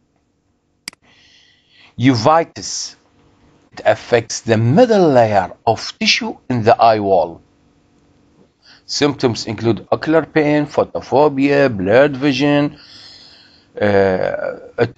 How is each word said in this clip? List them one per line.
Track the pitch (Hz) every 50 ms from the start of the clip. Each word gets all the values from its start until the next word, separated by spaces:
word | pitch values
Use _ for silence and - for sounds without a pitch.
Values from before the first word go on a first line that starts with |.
| _ _ _ _ _ _ _ _ _ _ _ _ _ _ _ _ _ - - _ _ _ _ _ _ _ _ _ _ _ _ _ _ _ _ _ _ _ _ -
Uveitis. | 120 135 131 110 107 147 156 165 165 - - 101 - - - - - - - _ _ _ _ _ _ _ _ _ _ _ _ _ _ _
It | _ - -
affects | 104 110 - - - 120 117 - - - -
the | - 113 113 110
middle | 113 117 131 208 254 226 220 202 180 156
layer | 135 123 117 110 104 98 90 87 - - -
of | - 170 - - - - -
tissue | 220 208 - - 233 220 - - _ -
in | 127 120 107
the | 113 113 -
eye | 113 117 113 107
wall. | 101 98 95 87 82 85 85 - _ _ _ _ _ _ _ _ _ _ _ _ _ _ _ _ _ _ _ _ _ _ _ _ _ _ - _ _
Symptoms | - - - 139 147 139 - - 123 110 - -
include | - 110 98 110 117 107 92 - -
ocular | - 117 - 156 156 160 147 147 -
pain, | 160 147 147 147 147 147
photophobia, | 147 - - 101 - - - - - 117 131 151 151 139 135 139 143 143 143 139 135 113 95
blurred | 90 95 107 127 143 151 139
vision. | 127 139 147 131 127 143 147 143 147 147 147 147 - - - - - - - - - - - - _ _ _ _ _ _ _ _
Uh, | - 104 104 101 98 98 98 92 92 - 95 - - - - - - - - - - 117
it, | 117 -